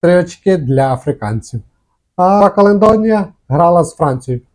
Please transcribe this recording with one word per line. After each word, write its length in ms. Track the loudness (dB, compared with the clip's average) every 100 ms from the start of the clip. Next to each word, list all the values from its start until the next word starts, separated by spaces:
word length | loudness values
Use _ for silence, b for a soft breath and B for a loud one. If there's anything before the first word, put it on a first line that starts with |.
Три 180 | 2 0
очки 380 | 0 -6 -2 -2
для 360 | 0 -2 0
африканців. 680 | -2 -6 -6 -6 -8 -8 -14 -14 _ _ _ _ -2
А 340 | 0 2 2
Каледонія 840 | 2 2 4 2 2 0 -2 -4 _ _
грала 360 | 0 2 2
з 120 | 0 -2
Францією. 460 | -4 -4 -6 -10 _